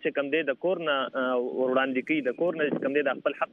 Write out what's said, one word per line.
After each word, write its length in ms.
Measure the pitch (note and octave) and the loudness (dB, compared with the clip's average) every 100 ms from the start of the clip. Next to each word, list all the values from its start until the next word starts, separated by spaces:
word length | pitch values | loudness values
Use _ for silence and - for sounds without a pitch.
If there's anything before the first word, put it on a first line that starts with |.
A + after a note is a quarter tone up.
چې 100 | D#3+ - | -2 -2
کوم 140 | C#3 | 0
دی 100 | D#3 | 0
د 120 | D#3+ C3 | 0 0
کور 180 | E3+ F#3 D#3+ | 0 0 0
نه، 80 | |
آه، 420 | C#3 C3 C3+ B2+ B2+ B2 C3 | 0 0 -2 0 0 0 0
ور 120 | B2+ | 2
وړاندې 300 | B2+ C3+ C3 A#2+ | 2 2 0 -2
کوي، 140 | D#3 B2+ | -2 -2
د 40 | A#2+ | 0
کور 180 | E3+ E3 | -2 0
نه 100 | D3+ | -2
چې 100 | - C3+ | 0 0
کوم 80 | |
دی 80 | C#3+ C#3 | 2 0
د 100 | B2+ | 0
خپل 160 | - C#3+ | -2 -2
حق 100 | E3 | -4